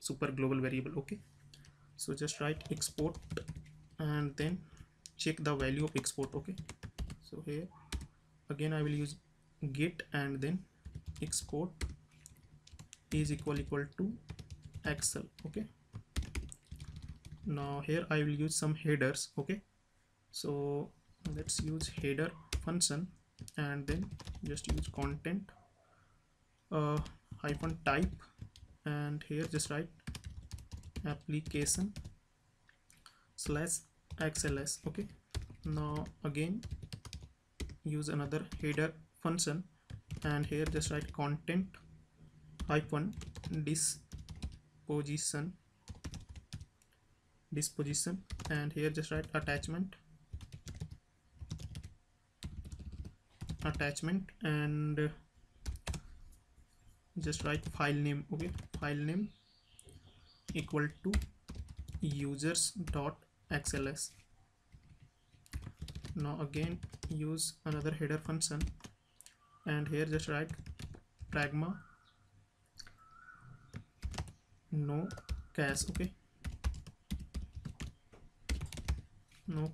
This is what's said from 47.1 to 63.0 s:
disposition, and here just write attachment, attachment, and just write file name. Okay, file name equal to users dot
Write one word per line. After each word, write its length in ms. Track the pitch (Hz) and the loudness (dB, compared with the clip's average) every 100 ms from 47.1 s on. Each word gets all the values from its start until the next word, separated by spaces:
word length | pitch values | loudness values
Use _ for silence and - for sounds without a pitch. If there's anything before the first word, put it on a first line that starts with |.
| _ _ _ - | _ _ _ -4
disposition, 680 | 147 147 - 143 147 170 185 - - - | 0 0 0 2 2 2 -2 -4 -6 0
and 200 | 151 147 | 2 2
here 200 | 151 156 | 2 2
just 200 | 156 156 | 2 0
write 160 | 156 156 | 0 2
attachment, 640 | 156 151 143 - 170 190 - - - - - - - - - - - _ _ _ - - - - - - - _ _ _ - - - - - - - - - _ - - - | 0 2 0 0 0 -2 -4 -20 -20 -12 -12 -10 -12 -10 -8 -8 -10 _ _ _ -14 -10 -8 -8 -8 -12 -16 _ _ _ -10 -8 -8 -8 -8 -10 -8 -10 -12 _ -12 -6 -2
attachment, 640 | 151 - 143 143 160 190 190 - | 0 2 2 2 2 2 0 -2
and 680 | 160 151 147 151 151 147 151 - - - - - - - - - - - - - _ - - - - - _ 170 | 2 4 4 4 4 4 2 0 -16 -20 -20 -10 -6 -6 -4 -6 -8 -16 -18 -20 _ -20 -20 -20 -20 -20 _ -2
just 260 | 156 151 | 0 2
write 200 | 147 151 - - | 2 2 0 2
file 160 | 147 | 4
name. 320 | 147 147 143 - | 6 4 2 0
Okay, 180 | 156 175 - - - | -2 0 -2 -6 -2
file 160 | 147 | 0
name 340 | 147 151 180 208 - - - _ - - - - - - - - | 2 2 2 0 -4 -20 -20 _ -20 -20 -20 -20 -20 -20 -20 -4
equal 340 | 160 151 151 151 - | -2 0 2 2 0
to 80 | 185 - - - - - - - - - | 2 2 2 -8 -12 -10 -10 -10 -8 -2
users 720 | 151 143 139 139 156 170 - 196 156 | 0 2 0 2 2 4 2 0 0
dot 240 | 147 | 2